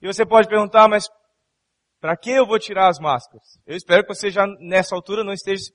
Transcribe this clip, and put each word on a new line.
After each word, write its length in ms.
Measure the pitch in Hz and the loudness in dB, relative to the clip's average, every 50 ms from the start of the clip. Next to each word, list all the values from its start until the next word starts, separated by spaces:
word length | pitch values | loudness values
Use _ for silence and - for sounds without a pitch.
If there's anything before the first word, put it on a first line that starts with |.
E 60 | - | -10
você 180 | 220 196 202 220 | -10 -4 -4 -4
pode 240 | 175 220 226 214 220 | 2 4 4 4 4
perguntar, 400 | 214 214 208 202 - 220 214 220 | 2 -2 -2 2 4 6 6 6
"Mas 180 | 214 214 196 - _ _ _ _ _ _ _ _ _ _ _ _ _ _ _ _ _ _ | 4 0 -4 -4 _ _ _ _ _ _ _ _ _ _ _ _ _ _ _ _ _ _
para 160 | - 160 170 | -6 -6 -6
que 140 | 170 - 226 | -6 -4 -2
eu 160 | 254 269 262 | 0 0 0
vou 120 | 202 220 220 | 2 0 -4
tirar 300 | 220 - 202 185 190 185 | -4 -4 -2 2 2 2
as 100 | 175 139 | 2 0
máscaras?" 440 | 156 151 139 123 - - _ 113 _ _ _ _ _ | -2 -4 -4 -4 -4 -10 _ -20 _ _ _ _ _
Eu 100 | - 147 | -14 -14
espero 260 | 185 - _ 175 185 208 | -14 -4 _ 2 2 2
que 120 | 208 202 | 0 -8
você 160 | - 208 202 | -8 -8 -6
já, 160 | 180 202 196 196 202 - | -2 -2 -2 -2 -2 -12
nessa 340 | 165 175 185 185 185 - - | -12 -2 -2 -2 -2 0 -6
altura, 280 | 180 170 - 196 214 220 | -10 -8 -8 -6 -6 -6
não 100 | 196 196 | -6 -8
esteja 320 | 190 - - 196 196 - - _ | -10 -6 -8 -8 -8 -8 -16 _